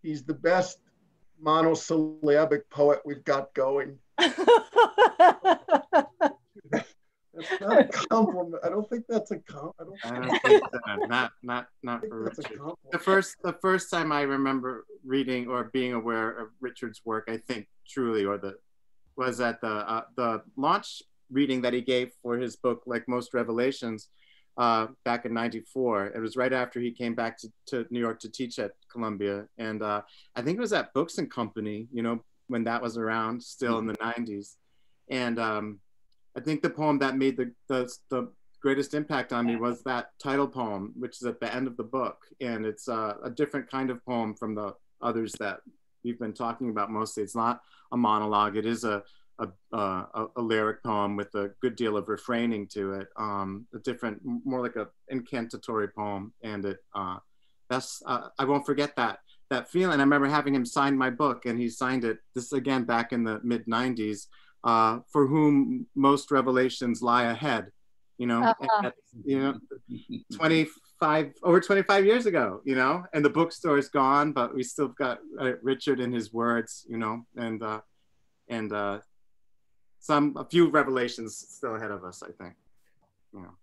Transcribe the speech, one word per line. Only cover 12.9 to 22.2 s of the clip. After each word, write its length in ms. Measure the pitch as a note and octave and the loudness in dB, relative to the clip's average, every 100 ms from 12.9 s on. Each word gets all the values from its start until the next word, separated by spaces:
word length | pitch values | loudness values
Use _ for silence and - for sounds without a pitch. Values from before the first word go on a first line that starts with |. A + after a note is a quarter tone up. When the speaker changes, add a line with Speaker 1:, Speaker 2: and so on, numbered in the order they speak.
Speaker 3:
The 80 | - | -4
first, 380 | - F#3+ F#3+ - | 4 4 4 -6
the 120 | F3+ | -6
first 360 | E3 F#3+ F#3 - | -2 0 0 0
time 220 | F3 D#3 | -2 0
I 120 | D3 | 0
remember 600 | C#3 C#3 C3+ C3+ B2+ A#2 - - C3 | 0 0 0 -2 -4 -10 -14 -20 -4
reading 420 | C3+ C3 B2+ B2 | -2 0 -4 -4
or 180 | B2+ A2+ | -4 -4
being 280 | C3 B2+ | -2 -2
aware 360 | A#2+ A2+ A2+ A2 | -2 -2 -2 -2
of 200 | A#2 A2 _ | -6 -14 _
Richard's 420 | B2+ - A#2 A2 - | -12 -10 -12 -12 -6
work, 240 | A2 A2 | -6 -6
I 80 | A2+ | -10
think 300 | - A#2+ G#2+ - - | -6 -8 -8 -20 -12
truly, 380 | - A#2+ A2 G2 | -4 0 0 0
or 120 | G2+ | -2
the, 200 | G2 F#2+ _ _ _ _ _ - | -6 -12 _ _ _ _ _ -6
was 240 | B2+ A2+ | -4 0
at 220 | A#2+ A#2 | -2 -2
the, 60 | A2+ | -4
uh, 360 | G#2+ G2+ A2+ A2+ - | -4 -4 -6 -6 -4
the 260 | A#2+ A2 - - | -2 -2 -8 -4
launch 440 | C#3+ G3 - - - _ _ | 0 0 -2 -16 -20 _ _
reading 300 | C3 C#3+ C3 | -2 0 0
that 120 | B2 | 0
he 80 | B2 | -2
gave 300 | B2 B2+ B2+ _ | 0 -2 -2 _